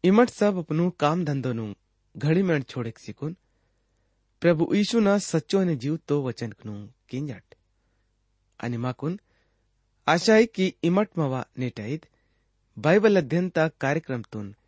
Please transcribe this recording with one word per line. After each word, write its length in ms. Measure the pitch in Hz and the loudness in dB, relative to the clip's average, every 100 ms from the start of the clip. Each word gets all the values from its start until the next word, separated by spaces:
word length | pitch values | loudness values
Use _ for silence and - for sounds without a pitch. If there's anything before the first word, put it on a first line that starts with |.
इमट 260 | 180 208 240 | 4 4 4
सब 280 | - 208 185 | 2 0 0
अपनो 320 | 160 156 175 - | -2 0 0 0
काम 240 | 147 170 156 | 0 0 -2
धंधो 260 | 139 131 | -2 -4
नु, 200 | 117 110 98 _ _ _ - | -4 -6 -12 _ _ _ -6
घड़ी 260 | 143 165 | 0 0
में 180 | 190 156 | 2 -2
छोड़े 320 | 131 131 113 - | -4 -8 -10 -10
सिकुन, 380 | - - 147 175 _ _ _ _ _ _ _ _ _ _ | -18 -12 -12 -12 _ _ _ _ _ _ _ _ _ _
प्रभु 260 | 170 160 165 202 | 2 2 2 2
यीशु 240 | 202 233 | 2 2
ना 180 | 202 202 | 4 2
सच्चो 460 | - 160 - 196 | 0 -4 0 0
ने 120 | 185 147 | 0 -2
जीव 220 | 131 160 - | -4 -6 -2
तो 140 | 147 | -2
वचन 280 | 131 117 117 | -2 -6 -10
कनु 220 | - 110 104 104 _ _ | -10 -12 -12 -14 _ _
किंजट। 460 | 127 147 95 _ - _ _ _ _ _ _ _ _ _ _ | -8 -8 -12 _ -20 _ _ _ _ _ _ _ _ _ _
अनि 180 | 117 120 | -8 -4
माकुन, 420 | 123 127 147 190 _ _ _ _ _ _ _ _ - | -6 -6 -8 -8 _ _ _ _ _ _ _ _ 0
आशा 260 | 170 233 | 2 6
है 120 | 220 233 | 4 4
कि 280 | - 190 - | 0 -2 0
इमट 340 | 170 185 214 - | 0 0 0 -2
मवा 280 | 143 127 - - | -2 -4 -8 -8
नेटाइत, 520 | 127 - 107 156 _ _ _ _ _ _ _ - | -8 -8 -8 -10 _ _ _ _ _ _ _ -4
बाइबल 400 | 143 196 214 196 | 2 4 6 4
अध्ययन 320 | 135 170 185 | 2 -2 -2
ता 180 | 165 160 | 0 -2
कार्यक्रम 560 | _ 135 156 - 123 | _ -2 -2 -4 -8
तुन 300 | 110 110 101 104 | -8 -12 -12 -16